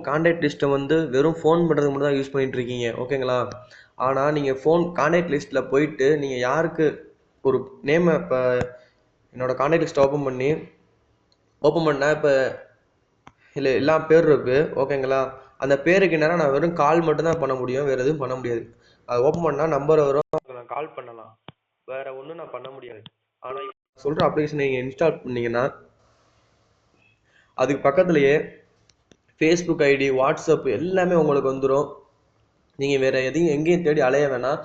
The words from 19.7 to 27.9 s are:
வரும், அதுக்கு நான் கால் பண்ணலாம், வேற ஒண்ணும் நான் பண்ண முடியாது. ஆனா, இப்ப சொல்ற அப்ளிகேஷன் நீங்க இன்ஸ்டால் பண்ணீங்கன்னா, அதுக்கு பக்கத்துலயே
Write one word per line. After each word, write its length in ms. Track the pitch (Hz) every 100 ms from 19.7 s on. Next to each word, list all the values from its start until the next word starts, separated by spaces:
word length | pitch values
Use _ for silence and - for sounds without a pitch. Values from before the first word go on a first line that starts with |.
| 143 147 156
வரும், 240 | 143 139 -
அதுக்கு 260 | - - 123
நான் 160 | 120
கால் 220 | 123 156
பண்ணலாம், 380 | - 123 117 110 113 - - _ _ -
வேற 180 | 131 135 131
ஒண்ணும் 220 | 139 165
நான் 160 | 151
பண்ண 140 | 123 131
முடியாது. 320 | 135 123 110 107 _ _ _
ஆனா, 160 | 127 -
இப்ப 440 | 202 - _ _
சொல்ற 180 | 143 156 156
அப்ளிகேஷன் 360 | 147 151 147
நீங்க 160 | 139 127
இன்ஸ்டால் 400 | 131 135 165 151
பண்ணீங்கன்னா, 440 | 127 123 120 117 135 - - _ _ _ _ _ _ _ _ _ _ _ _ _ _ _ _ -
அதுக்கு 240 | 131 139
பக்கத்துலயே 500 | 143